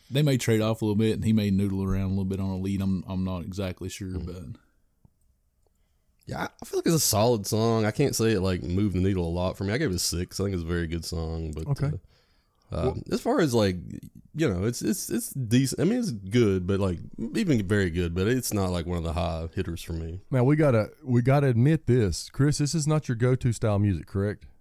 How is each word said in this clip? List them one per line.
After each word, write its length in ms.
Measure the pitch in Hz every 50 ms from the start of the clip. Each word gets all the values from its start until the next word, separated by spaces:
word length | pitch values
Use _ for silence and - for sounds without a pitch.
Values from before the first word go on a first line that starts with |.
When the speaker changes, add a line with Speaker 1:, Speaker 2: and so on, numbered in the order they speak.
| _ -
Speaker 1:
they 120 | 120 139 151
may 160 | 143 135 123
trade 240 | - - 113 107 107
off 180 | 107 113 -
a 60 | 110
little 100 | 107 104
bit, 160 | 101 110 110 104
and 80 | - -
he 80 | 110 110
may 160 | 107 104 101
noodle 340 | 98 95 101 101 95 95 98
around 220 | 95 95 95 98
a 20 | 95
little 160 | 95 98 95
bit 160 | 95 95 95
on 80 | 95 95
a 80 | 95
lead. 240 | 92 95 95 98 95
I'm, 240 | 95 95 95 90 -
I'm 160 | - 95 92 92
not 160 | 92 92 90 78
exactly 480 | 78 90 98 98 92 90 - - 95
sure, 180 | - - 101 92 92
Speaker 2:
Mm-hmm. 140 | 87 76 85 87
Speaker 1:
but 280 | 92 82 117 117 - _ _ _ _ _ _ _ _ _ _ _ _ _ _ _ _ _ _ _ _ _ _ _ _ _ _ _ _ _ _ _ _ _ - 127
Speaker 2:
I, 100 | - - - - _ -
I 20 |
feel 140 | - - 381
like 80 | -
it's 80 | - 165
a 60 | 151
solid 460 | - - - 101 110 123 123 107 95
song. 380 | - 113 107 110 117 113 110 110
I 60 | 107
can't 240 | 107 - 143 - -
say 160 | - 113 113 113
it, 80 | 92
like, 220 | 90 95 92 87 -
moved 320 | 73 90 98 104 104 90
the 60 | 92
needle 260 | 92 98 101 92 87
a 40 | 82
lot 260 | 85 87 90 92 -
for 80 | - 98
me. 80 | 98 104
I 60 | 135
gave 120 | 160 120
it 60 | 90
a 20 | 87
six. 400 | - - - 85 90 - - -
I 40 | 98
think 100 | 101 98
it's 80 | 90 82
a 20 |
very 200 | 82 87 85 85
good 180 | 80 82 85 80
song, 480 | - - 82 80 80 80 82 82 80 78
but, 140 | 78 80 143
Speaker 3:
Okay. 180 | 139 - 135 143 - - - _ _ _ _ _ _ _ _ _ _ _ _ _ -
Speaker 2:
uh, 40 |
uh, 60 | - -
Speaker 3:
Well 120 | - - - - - -
Speaker 2:
as 80 | 247
far 200 | - - 285 285
as, 140 | 180 143 117
like, 220 | 117 107 98 92 90 - 53 - - - - - - - - -
you 140 | 151 165 131
know, 160 | 92 87 95
it's, 180 | 117 123 - -
it's, 280 | - 214 - - -
it's 200 | - 240 - -
decent. 500 | - 139 127 104 113 127 135 123 - -
I 40 | 135
mean, 140 | 185 233 254
it's 100 | 233 190
good, 560 | 120 98 98 95 104 123 117 101 95 95 90
but, 140 | 87 98 95
like, 180 | 101 95 87 80 - - - - - 240 285
even 320 | - 226 180 143 113 101
very 240 | 87 104 104 98 90
good, 240 | 80 90 90 85 85
but 120 | 92 92
it's 260 | 107 127 131 120 - -
not, 180 | 101 95 92
like, 160 | 90 87 80
one 120 | 87 90 85
of 60 | 80
the 80 | 82 80
high 360 | 87 85 85 82 80 82 80 -
hitters 280 | 101 90 - 82 - -
for 100 | - 87
me. 280 | 82 82 82 85 92 - -
Speaker 3:
Now, 140 | 143 127 123
we 120 | 135 151
gotta, 340 | 151 160 143 120 110 104 - - - -
we 180 | 131 123 120 120
gotta 240 | 131 135 147 139
admit 400 | 135 120 113 123 147 160 151 -
this. 440 | - 120 127 110 95 80 - - -
Chris, 280 | - - 135 151 139 -
this 160 | 147 139 -
is 120 | 165 143
not 220 | 147 156 156 - -
your 80 | 127
go-to 360 | 110 123 123 131 123 - 127 110
style 260 | - - 110 104 101
music, 280 | 104 101 95 78 -
correct? 400 | - - 98 98 104 98 - - - - _